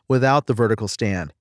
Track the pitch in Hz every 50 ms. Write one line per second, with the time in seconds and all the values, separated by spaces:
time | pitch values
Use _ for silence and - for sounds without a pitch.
0 | _ - 131 127 127 135 135 147 - - 123 107 117 104 110 107 110 101 - -
1 | 117 101 95 90 82 73 - _